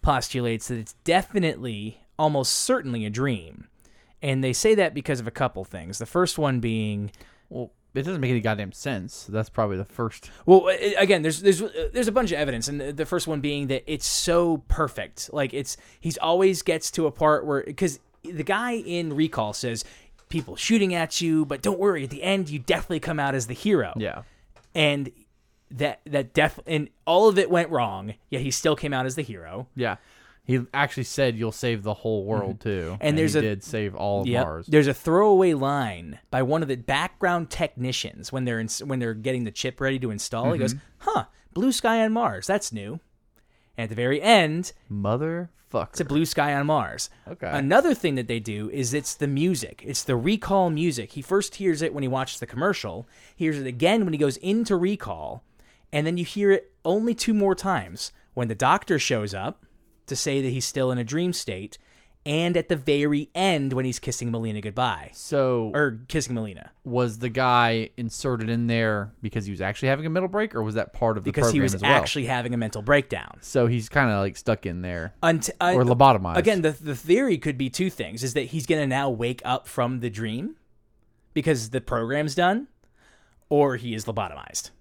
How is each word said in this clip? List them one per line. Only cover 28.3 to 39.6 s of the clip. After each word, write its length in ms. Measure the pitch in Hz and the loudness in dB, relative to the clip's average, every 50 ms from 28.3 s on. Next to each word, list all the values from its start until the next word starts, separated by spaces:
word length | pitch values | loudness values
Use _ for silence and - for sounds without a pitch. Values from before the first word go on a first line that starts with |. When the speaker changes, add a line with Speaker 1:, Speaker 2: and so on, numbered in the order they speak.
Speaker 1:
yet 100 | - 131 | -6 -4
he 80 | 131 139 | -2 -2
still 260 | 120 - - 165 147 | -4 0 2 2 0
came 180 | 143 - 151 139 | 2 0 -4 -2
out 120 | 131 131 | -2 -2
as 80 | 131 131 | -2 -4
the 60 | 156 | -6
hero. 460 | 151 123 110 92 82 80 87 104 127 - _ | -6 -8 -8 -14 -14 -12 -12 -12 -12 -12 _
Speaker 2:
Yeah. 220 | 127 123 113 104 - _ _ _ - - - _ _ _ | -4 -4 -4 -4 -6 _ _ _ -20 -20 -20 _ _ _
He 140 | - 127 131 120 - - | 0 0 0 0 -2 0
actually 320 | 135 143 139 - - 127 | 0 0 0 -2 -6 -8
said, 320 | - - - 139 127 117 110 | -6 -2 0 0 0 0 0
"You'll 160 | 117 113 110 | -4 -4 -4
save 300 | - - 123 117 107 98 | -4 -4 -2 -2 -2 -4
the 100 | 107 107 | -6 -6
whole 320 | - - 113 110 104 95 | -4 -2 -2 -2 -2 -2
world, 340 | 101 110 107 101 98 113 104 | -2 -2 -2 -2 -4 -6 -6
Speaker 1:
Mm-hmm. 100 | - 113 | -4 -4
Speaker 2:
too." 220 | 101 92 85 80 90 101 | -2 -2 -4 -6 -6 -2
Speaker 1:
And 20 | |
Speaker 2:
And 160 | - 151 147 156 | 0 0 2 2
Speaker 1:
there's 140 | 156 160 - | 2 2 2
Speaker 2:
he 60 | 156 | 2
Speaker 1:
a 20 | |
Speaker 2:
did 220 | 139 107 104 98 - | 2 0 -2 -4 -8
save 320 | - - 110 107 101 95 | -8 -6 -4 -4 -4 -4
all 260 | - - 101 101 101 | -4 -4 -2 0 0
of 60 | 98 120 | 0 0
Speaker 1:
Yep. 180 | 120 120 131 | 0 0 0
Speaker 2:
Mars. 200 | 82 76 80 87 - | 0 -4 -8 -4 4
Speaker 1:
There's 200 | 151 151 147 135 | 6 6 6 6
a 60 | 135 | 2
throwaway 600 | - - 170 160 180 208 214 202 185 190 180 160 | -2 -2 2 4 4 6 6 6 6 6 6 4
line 640 | 139 131 139 143 143 131 113 95 87 87 82 71 - _ _ | 2 0 0 0 0 -2 -4 -6 -8 -12 -14 -14 -16 _ _
by 100 | - 127 | -2 -2
one 200 | 131 123 147 160 | 0 2 0 0
of 60 | 160 139 | 0 -2
the 80 | 135 | -4
background 760 | 123 120 - 135 139 165 185 - _ - 180 175 175 170 139 | -6 -2 -2 0 0 0 -2 -4 _ 0 0 2 0 -2 -4
technicians 840 | - - 175 147 _ - 123 127 127 - - - - - - - - | -4 -4 -4 -4 _ -4 -6 -4 -4 -4 -6 -8 -10 -12 -14 -8 -6
when 100 | 131 131 | -4 -2
they're 160 | 123 117 113 | -2 -2 -2
ins-, 240 | 113 110 - - - | -4 -4 -6 -8 -6
when 160 | 143 135 127 | -4 -4 -2
they're 140 | 120 117 113 | -2 -4 -4
getting 320 | 107 107 131 131 127 120 | -4 -4 -2 -2 -2 -2
the 60 | 110 | -4
chip 280 | - - | -6 -6